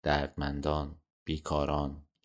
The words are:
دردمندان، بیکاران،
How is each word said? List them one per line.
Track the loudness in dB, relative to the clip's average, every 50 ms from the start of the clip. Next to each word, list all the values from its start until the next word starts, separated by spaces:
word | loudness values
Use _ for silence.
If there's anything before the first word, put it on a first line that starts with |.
| 0
دردمندان، | 2 2 2 0 -2 -4 -4 -4 -2 -2 0 0 2 2 2 0 -4 -8 -12 _ _ _ _ _
بیکاران، | -4 -4 -4 -2 0 2 2 2 2 2 2 0 -2 -4 -8 -14 _ _ _